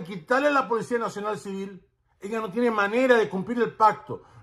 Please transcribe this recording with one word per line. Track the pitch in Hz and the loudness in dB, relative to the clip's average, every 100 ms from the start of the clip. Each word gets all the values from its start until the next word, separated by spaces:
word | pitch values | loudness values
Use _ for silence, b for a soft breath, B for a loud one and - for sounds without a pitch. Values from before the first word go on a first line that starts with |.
quitarle | 170 196 156 254 294 | -6 -10 -2 2 2
la | 277 208 | 2 0
Policía | 226 - 240 | -2 -2 -4
Nacional | 214 208 214 202 | -4 -6 -6 -6
Civil, | 202 196 196 180 _ _ _ _ | -8 -8 -10 -14 _ _ _ _
ella | 196 226 | -8 -6
no | 220 | -4
tiene | 208 240 | 0 0
manera | 214 202 233 262 233 | 2 0 2 4 4
de | 208 | 4
cumplir | 190 185 240 | -2 -4 -2
el | 202 | -2
pacto, | - 214 - - - b b | 4 4 4 -4 -12 b b